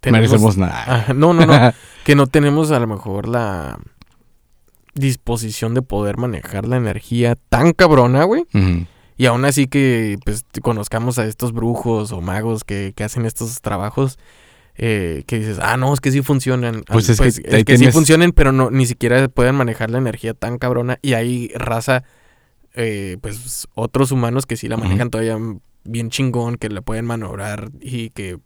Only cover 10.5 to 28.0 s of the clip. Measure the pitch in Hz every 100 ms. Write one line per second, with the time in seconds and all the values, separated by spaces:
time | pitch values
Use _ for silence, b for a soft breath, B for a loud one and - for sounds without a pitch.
10.5 | - - 113 104 113 120 123 110 107 123
11.5 | 117 113 117 120 113 107 95 87 107 110
12.5 | 110 - 101 98 - 107 - 113 - 113
13.5 | 120 - 101 104 - 135 131 b b b
14.5 | b b - 117 107 87 78 67 117 110
15.5 | 101 95 123 131 139 139 135 135 139 131
16.5 | 127 120 113 - 113 104 107 131 - -
17.5 | 110 107 123 131 139 147 160 175 175 135
18.5 | 131 127 135 123 123 117 123 135 - 123
19.5 | 135 120 113 113 120 127 110 113 110 113
20.5 | 123 127 120 120 123 139 117 117 123 120
21.5 | 110 120 113 113 127 127 _ _ _ _
22.5 | _ _ - 113 104 95 92 107 107 123
23.5 | - - - 113 131 135 135 117 127 135
24.5 | 113 113 113 107 98 120 110 113 113 113
25.5 | 95 _ _ - 113 117 - 131 120 117
26.5 | 120 107 101 - 113 117 117 110 104 101
27.5 | 104 104 139 - 127